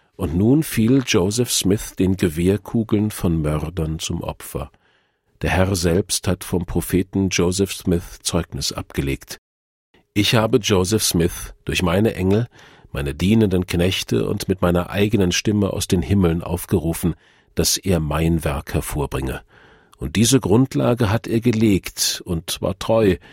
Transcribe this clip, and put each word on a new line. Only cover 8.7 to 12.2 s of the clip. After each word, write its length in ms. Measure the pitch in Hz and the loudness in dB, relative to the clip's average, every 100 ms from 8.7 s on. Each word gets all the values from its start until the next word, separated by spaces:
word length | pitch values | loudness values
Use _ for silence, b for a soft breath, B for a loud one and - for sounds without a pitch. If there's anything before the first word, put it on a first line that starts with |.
abgelegt: 640 | - - - 69 67 - - _ _ _ _ _ b b | -8 -8 -6 -4 -6 -10 -20 _ _ _ _ _ b b
„Ich 220 | 101 107 117 | -2 2 2
habe 220 | 110 123 | 2 2
Joseph 460 | - 98 92 107 | 2 2 2 0
Smith 520 | - 85 85 - - - | 0 0 0 -2 -16 -14
durch 200 | - - | -6 -2
meine 320 | 90 90 110 | 0 2 0
Engel, 320 | - | 0